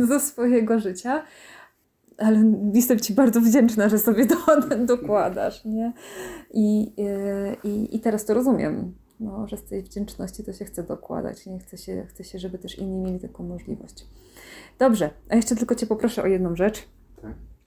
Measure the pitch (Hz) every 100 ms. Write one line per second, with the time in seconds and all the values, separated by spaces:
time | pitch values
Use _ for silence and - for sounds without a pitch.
0 | 233 277 - - 240 247 220 226 202 185
1 | 240 294 - - - - - _ _ _
2 | _ - 214 220 220 196 208 214 247 233
3 | - 208 262 233 233 254 233 214 208 208
4 | 240 208 254 339 - 302 - 226 247 247
5 | 196 208 180 185 208 - 220 220 233 -
6 | - - - - - - 208 214 214 -
7 | 202 196 202 196 196 - 208 208 214 220
8 | 226 214 214 220 262 220 151 - 180 -
9 | _ - 220 196 208 208 - 196 190 202
10 | 208 - 190 - 208 190 202 - 170 -
11 | - 170 - - 190 185 - 185 - 185
12 | 185 - 185 185 180 185 185 - 190 185
13 | 185 185 185 - 175 175 - - - -
14 | - - _ - - - - - 262 214
15 | 156 - - 233 220 226 233 233 220 214
16 | 233 220 190 185 180 170 196 208 - _
17 | _ - - - - -